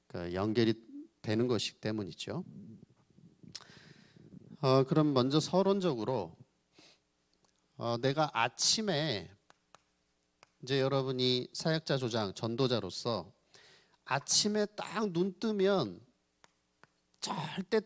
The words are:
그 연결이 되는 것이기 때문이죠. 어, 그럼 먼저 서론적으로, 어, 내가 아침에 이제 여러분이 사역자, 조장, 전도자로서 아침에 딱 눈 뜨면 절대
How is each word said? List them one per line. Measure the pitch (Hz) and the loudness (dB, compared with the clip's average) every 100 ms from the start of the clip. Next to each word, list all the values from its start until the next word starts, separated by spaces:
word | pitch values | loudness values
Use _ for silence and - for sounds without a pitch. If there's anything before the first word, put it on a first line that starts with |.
| _ | _
그 | 90 87 | -8 -4
연결이 | 90 104 110 113 110 - - - _ | -2 0 4 4 2 -4 -18 -18 _
되는 | - 107 123 | -2 0 2
것이기 | 113 - - | 0 -2 -6
때문이죠. | 110 110 95 - - 127 - - 196 110 - _ _ _ - _ - - - - - - - - - - - - | -6 -4 -6 -8 -8 -8 -8 -14 -18 -20 -20 _ _ _ -20 _ -20 -18 -20 -20 -20 -20 -20 -20 -20 -20 -20 -2
어, | 139 135 | 4 4
그럼 | 135 156 151 | 4 4 4
먼저 | 135 127 151 | 4 4 2
서론적으로, | 147 180 190 196 180 123 110 131 90 - - _ _ _ - _ _ _ _ _ _ _ _ - | 2 2 2 2 0 -2 -2 -2 -4 -10 -20 _ _ _ -20 _ _ _ _ _ _ _ _ -10
어, | 117 120 | -4 0
내가 | 131 139 - | 0 2 0
아침에 | 113 117 - - - 214 151 156 104 85 - _ _ _ - _ _ _ _ _ _ _ _ | 2 0 2 0 2 0 0 0 -4 -8 -18 _ _ _ -20 _ _ _ _ _ _ _ _
이제 | 127 135 | -2 0
여러분이 | 135 139 131 127 127 123 - | 2 2 0 0 2 2 -2
사역자, | - 165 160 - 139 | -4 -2 -2 0 -2
조장, | 123 113 104 | 0 0 -2
전도자로서 | 92 113 117 131 120 92 - 120 107 80 _ _ - - - _ _ | -4 -4 0 2 0 -2 -6 -4 -4 -6 _ _ -20 -20 -20 _ _
아침에 | - 135 - - 208 208 208 | -6 -4 0 2 2 0 -2
딱 | - - 180 220 | -4 -8 -4 -2
눈 | 170 196 185 | 0 -2 -2
뜨면 | 226 208 190 196 110 87 - _ _ _ - _ _ _ _ _ _ - | -2 2 4 4 0 -6 -18 _ _ _ -20 _ _ _ _ _ _ -12
절대 | - - 151 - 190 220 | -8 -6 -6 -8 -2 -2